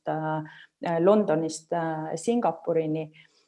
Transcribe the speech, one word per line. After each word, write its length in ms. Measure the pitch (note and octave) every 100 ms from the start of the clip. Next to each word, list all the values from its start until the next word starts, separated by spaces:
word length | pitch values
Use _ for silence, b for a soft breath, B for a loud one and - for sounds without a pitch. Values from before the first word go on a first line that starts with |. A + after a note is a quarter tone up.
| -
äh, 360 | D#3 D#3 D#3 D#3 B B -
äh, 160 | F3 E3
Londonist, 720 | F3+ G#3+ F#3+ D#3 D#3+ - -
äh, 400 | E3+ E3 D#3 D#3+ E3
Singapurini. 880 | - A#3+ F#3 - - E3 D#3+ D#3 D#3 b b b